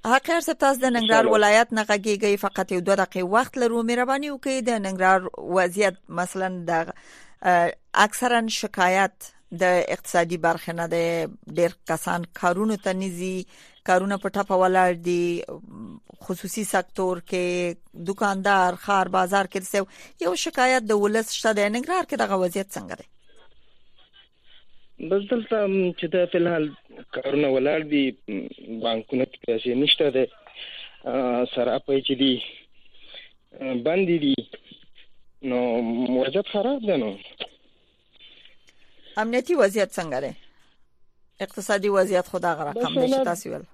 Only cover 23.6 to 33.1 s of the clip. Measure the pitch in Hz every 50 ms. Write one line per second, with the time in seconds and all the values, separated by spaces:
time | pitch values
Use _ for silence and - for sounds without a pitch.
23.6 | - - _ - - - - - - _ _ - _ _ _ _ _ - - -
24.6 | - - - - - - - - - 160 190 196 202 202 262 233 214 - 226 214
25.6 | 208 196 190 196 185 180 165 - - 160 - 185 175 175 - 180 170 175 175 160
26.6 | 156 151 143 - _ - - - - - - - - 135 143 143 147 139 131 135
27.6 | 131 143 156 160 156 147 151 143 139 131 117 - - - 107 95 - - - -
28.6 | - - 113 113 110 117 113 113 110 - 139 127 127 - - - - - 117 113
29.6 | - 123 120 127 147 147 - - 165 143 123 131 127 - - - - - - -
30.6 | - - - - - - - - - - 120 131 127 127 123 120 123 123 - 127
31.6 | 120 123 117 135 - - 139 135 135 - 139 123 135 135 127 117 - - - -
32.6 | - _ - - - - - - - -